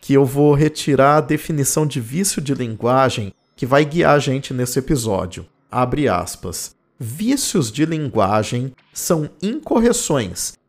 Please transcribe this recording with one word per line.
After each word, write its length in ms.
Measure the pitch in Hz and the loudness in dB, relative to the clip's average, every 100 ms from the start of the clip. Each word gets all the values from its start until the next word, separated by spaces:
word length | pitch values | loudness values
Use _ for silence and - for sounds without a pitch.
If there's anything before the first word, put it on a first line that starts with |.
que 120 | - | 4
eu 120 | 139 139 | 4 4
vou 280 | 135 147 | 4 4
retirar 640 | 143 151 151 - 135 135 151 | 6 2 0 -2 4 4 4
a 40 | |
definição 640 | 147 143 - 156 135 - 151 | 2 -2 -2 -2 0 0 0
de 140 | 135 | -2
vício 420 | 113 143 196 - | -6 -4 -2 -2
de 120 | 147 | -4
linguagem 800 | 139 123 110 117 131 131 120 101 - _ | -4 -4 -4 0 2 2 0 -8 -12 _
que 120 | _ 123 | _ 2
vai 180 | 135 | 2
guiar 320 | 151 160 160 147 | 2 2 4 4
a 40 | |
gente 340 | 139 135 - | 2 -4 -4
nesse 260 | 127 123 - | -4 -2 -2
episódio. 640 | 131 151 113 95 87 - 90 _ _ | -2 -2 0 -2 -4 -10 -18 _ _
Abre 380 | 110 127 123 139 | -2 -2 0 0
aspas. 680 | 87 87 - 92 87 - _ _ _ | 0 -2 -10 -10 -10 -12 _ _ _
"Vícios 720 | 117 139 214 269 - 190 120 | -12 -6 -2 0 0 -2 -2
de 160 | 113 160 | -2 -2
linguagem 840 | 165 147 110 95 107 104 123 131 - _ | -2 -4 0 2 2 0 -4 -6 -10 _
são 360 | - - 170 151 - | -12 -2 -2 -2 -6
incorreções 1120 | 196 277 - 254 226 233 - 147 104 90 - - | -6 -6 -2 2 4 2 0 -2 -2 -6 -10 -10